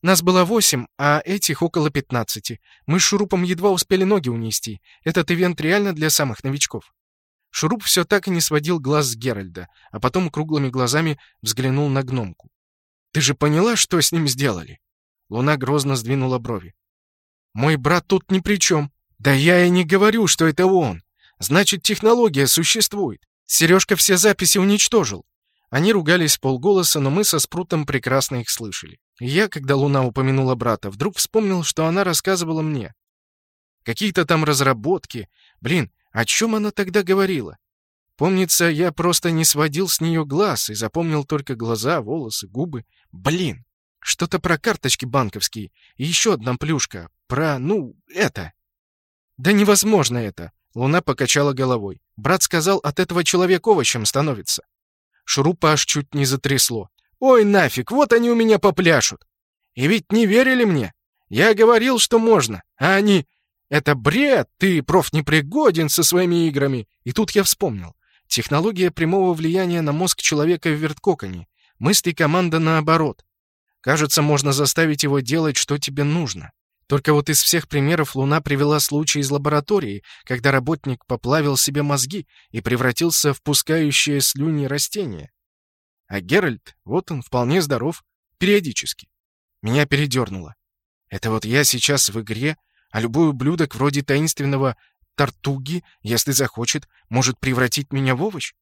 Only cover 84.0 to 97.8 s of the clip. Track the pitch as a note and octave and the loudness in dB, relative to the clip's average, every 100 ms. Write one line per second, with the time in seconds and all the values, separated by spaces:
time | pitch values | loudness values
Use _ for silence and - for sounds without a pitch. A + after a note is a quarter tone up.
84 | - C#3+ C3 C3+ D3+ D3+ C#3 C#3+ - G#3 | 0 0 0 -2 -2 -2 -2 -4 -4 -6
85 | F3 F2+ C#2+ _ _ _ _ _ _ _ | -8 -8 -16 _ _ _ _ _ _ _
86 | _ G2+ F2+ E3 E3 A2 - _ - C#3 | _ -10 0 0 2 -4 -14 _ -6 -6
87 | - D3+ B2 B2+ A#2+ E3+ D3+ C3 C3 E3+ | -4 -10 -4 -2 0 0 0 -2 -4 -8
88 | _ _ _ _ F#3 G#3 E3 - B2 - | _ _ _ _ 2 2 0 -8 -8 -10
89 | - _ _ _ _ _ G#2+ C3 C#3+ C#3+ | -14 _ _ _ _ _ -2 0 0 0
90 | D3 B2+ A2 F#2+ D#2 - _ _ _ _ | 0 -2 -4 -8 -14 -20 _ _ _ _
91 | _ G2 A2 A2 G#2+ B2+ D3 B2+ - C#3+ | _ -8 -4 -4 0 0 2 0 0 0
92 | - G#2 G#2+ A2 C#3 D#3 _ _ _ G#2+ | 0 -2 -8 -6 -6 -6 _ _ _ -6
93 | A#2 B2 E3 C3+ C3 E3+ D#3 - C#3 C#3+ | -2 2 2 2 -2 0 -2 0 0 0
94 | C#3 C#3 D#3 - C#3 C#3 C3+ A#2+ _ _ | 0 0 0 -2 -2 0 -2 -4 _ _
95 | _ - C#3 - - C3+ C3 F3 - _ | _ -2 -2 -2 -6 -6 -6 -8 -10 _
96 | G#2 A#2 - C3+ C3 - A#2+ D3+ - _ | -4 -2 0 0 -2 -4 -4 -6 -8 _
97 | _ A#2+ B2+ B2+ C3+ B2+ B2+ - | _ 0 0 0 -2 0 0 -2